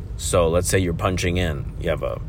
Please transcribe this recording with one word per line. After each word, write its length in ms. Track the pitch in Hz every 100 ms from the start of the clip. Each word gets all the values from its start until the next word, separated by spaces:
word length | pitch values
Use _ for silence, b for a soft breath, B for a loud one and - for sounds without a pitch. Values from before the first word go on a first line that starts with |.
| - -
So 320 | - 92 82
let's 200 | 87 90
say 120 | 95
you're 140 | 87
punching 420 | 82 98 90 90 90
in. 360 | 87 69 62 -
You 100 | 82
have 120 | 73
a 180 | 67 -